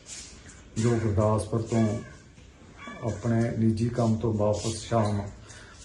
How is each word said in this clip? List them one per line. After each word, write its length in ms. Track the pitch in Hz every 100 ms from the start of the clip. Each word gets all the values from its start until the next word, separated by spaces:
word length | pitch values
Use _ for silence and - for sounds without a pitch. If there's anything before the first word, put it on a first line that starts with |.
| - - - - - - - -
ਜੋ 120 | 117
ਗੁਰਦਾਸਪੁਰ 680 | 117 110 95 107 107 - 117
ਤੋਂ 240 | - 117 110 110 - - - - - - - - - -
ਆਪਣੇ 400 | 120 95 120 113 117 113
ਨਿੱਜੀ 300 | 113 107 120
ਕੰਮ 280 | - 117 110
ਤੋਂ 160 | 117
ਵਾਪਸ 440 | 104 104 104 113 -
ਸ਼ਾਮ 420 | - 117 104 101 101 - - - - -